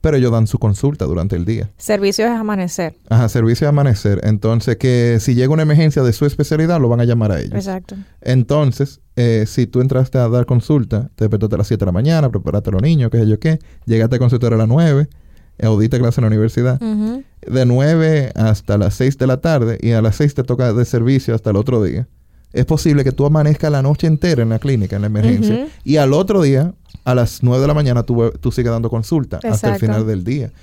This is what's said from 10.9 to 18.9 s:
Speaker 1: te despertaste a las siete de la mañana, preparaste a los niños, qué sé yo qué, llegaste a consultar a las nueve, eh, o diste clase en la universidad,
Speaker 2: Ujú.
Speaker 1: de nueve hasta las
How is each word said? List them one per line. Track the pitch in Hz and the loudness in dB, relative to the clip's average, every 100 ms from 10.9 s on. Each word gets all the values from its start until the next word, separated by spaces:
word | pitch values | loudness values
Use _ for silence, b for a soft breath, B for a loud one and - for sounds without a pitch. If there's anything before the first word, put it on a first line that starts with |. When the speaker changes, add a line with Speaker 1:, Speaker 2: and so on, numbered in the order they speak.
| 104 139 - | -4 -6 -4
Speaker 1:
te | 113 | -2
despertaste | 107 107 101 | 0 -2 -2
a | |
las | 104 | -2
siete | 107 | -2
de | 98 | 0
la | |
mañana, | 87 135 165 139 | 0 0 2 0
preparaste | 101 - 95 101 | -2 -2 -4 -2
a | |
los | 95 | 0
niños, | 135 160 117 | 2 2 2
qué | 117 | 2
sé | 107 | 2
yo | 107 | 2
qué, | 160 160 b b - | 0 -2 b b -2
llegaste | 113 113 123 | 0 2 2
a | |
consultar | 123 120 117 | 2 2 2
a | 113 | 2
las | 110 | 2
nueve, | 131 165 139 151 b b b b - | 2 4 2 0 b b b b -4
eh, | 110 | 0
o | 107 | 2
diste | 113 127 | 2 2
clase | 120 120 | 0 2
en | |
la | 110 | 0
universidad, | 107 113 - 123 127 | 2 0 0 -2 -2
Speaker 2:
Ujú. | 226 214 214 247 269 - - | -2 -2 -4 -6 -12 -20 -4
Speaker 1:
de | 127 123 | 0 2
nueve | 123 143 165 160 156 131 - | 2 2 2 2 0 -2 0
hasta | 110 107 - 104 | 0 0 0 0
las | 98 | 0